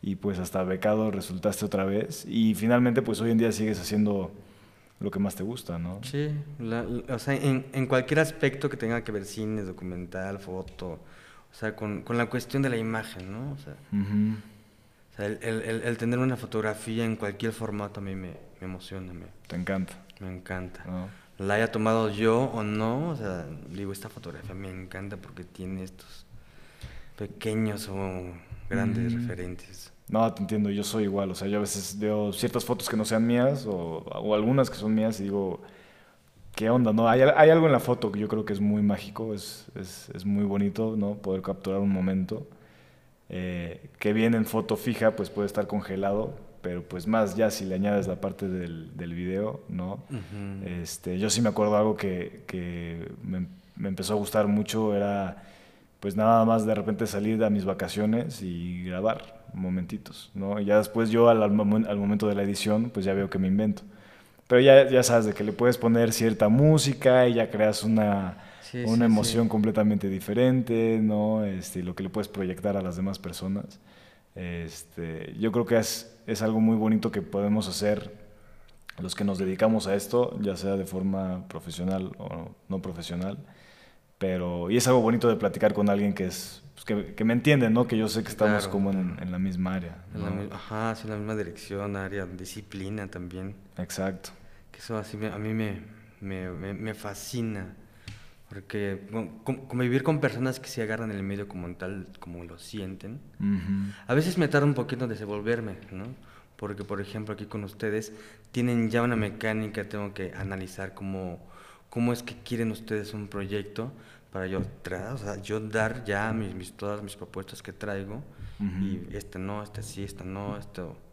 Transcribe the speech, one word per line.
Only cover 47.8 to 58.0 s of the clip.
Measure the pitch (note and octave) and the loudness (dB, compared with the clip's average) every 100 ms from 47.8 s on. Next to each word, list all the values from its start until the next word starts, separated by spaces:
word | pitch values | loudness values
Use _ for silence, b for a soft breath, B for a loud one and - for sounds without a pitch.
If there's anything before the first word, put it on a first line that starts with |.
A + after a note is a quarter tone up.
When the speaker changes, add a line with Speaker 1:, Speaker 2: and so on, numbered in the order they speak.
| G2+ G#2 F#2 | 2 2 0
Speaker 1:
la | F2+ | -2
parte | F#2+ F#2 G2 | -4 -4 -4
del, | F#2 F2 E2 D#2+ - | -4 -4 -8 -12 -10
del | E2+ | -8
video, | E2+ F2+ F#2+ G#2+ C#3+ - | -4 -4 -2 -2 -6 -8
¿no? | F2+ F2+ G#2 C#3+ | -6 -6 -8 -8
Speaker 2:
Ujú. | C3 F2 G2+ G2+ G2 F#2+ | -10 -10 -10 -10 -8 -8
Speaker 1:
Este, | F2 E2 - - F2+ | -8 -8 -8 -6 -2
yo | G#2+ | 0
sí | A2 | 2
me | A#2 | 2
acuerdo | G2+ G#2 G#2 | 4 4 6
algo | A2 G#2+ | 4 2
que, | G2+ F2+ E2+ - - | -2 -2 -6 -10 -10
que | F#2 F2 F2 E2+ E2 E2 - | -8 -6 -6 -8 -8 -10 -10
me, | F#2+ F#2 F2+ - - - | -6 -4 -4 -8 -20 -8
me | G2 | -6
empezó | F#2 F#2 | -4 -2
a | G#2+ | -2
gustar | G#2 A2 G2+ | 0 2 4
mucho, | G#2 G#2+ A2 G#2+ | 4 2 0 2
era, | G2+ G2+ G2+ F#2+ - B B B B B _ | 2 2 0 -2 -6 B B B B B _
pues, | G2+ F#2+ | -4 2
nada | A2 A#2 | 6 6
más | A2+ A2+ G#2+ | 6 4 4
de | |
repente | G#2+ G2+ G#2 A2+ | 0 0 -2 -2
salir | G2+ G#2+ A2 | -2 0 2
a | A2 | 2
mis | G#2 | 2
vacaciones | F#2+ F#2+ F2+ G2+ | 0 -2 -2 0